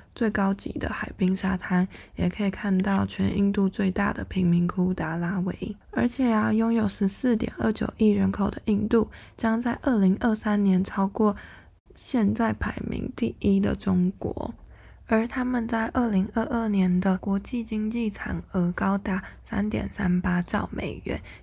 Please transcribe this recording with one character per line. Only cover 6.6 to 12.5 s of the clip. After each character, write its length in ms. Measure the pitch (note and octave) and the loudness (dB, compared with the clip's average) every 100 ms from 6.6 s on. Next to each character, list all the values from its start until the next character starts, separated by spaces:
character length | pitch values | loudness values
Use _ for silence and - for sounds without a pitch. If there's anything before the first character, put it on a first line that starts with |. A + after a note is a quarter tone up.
| A3+ | 2
有 160 | A#3 G#3+ | 2 0
十 180 | - G3 | 0 0
四 300 | - B3+ A3+ | 0 0 2
点 160 | - - | 0 0
二 120 | A3 | -2
九 160 | A3 - - | 0 -4 2
亿 140 | G#3+ | 4
人 200 | G3+ F#3+ | 4 2
口 180 | G3 G3+ | 0 -2
的 120 | - | -2
印 240 | - G#3 G#3+ | -2 0 2
度， 220 | A#3 G#3+ - - - | 2 2 -4 -20 -4
将 240 | A3+ A3+ | -2 0
在 180 | A#3+ A#3 | -2 -2
二 160 | C#4 A3+ | 0 4
零 180 | F#3+ G3 | 4 4
二 160 | A#3+ | 2
三 300 | G#3+ G#3+ G#3 | 0 0 2
年 180 | G3+ F#3 | 4 4
超 240 | F#3+ - G3 | 2 0 -2
过 300 | - G#3+ G3+ - - - _ _ | 2 2 0 -6 -20 -20 _ _
现 400 | - - B3 G3+ | -18 -4 0 2
在 200 | G#3+ A3+ | 2 0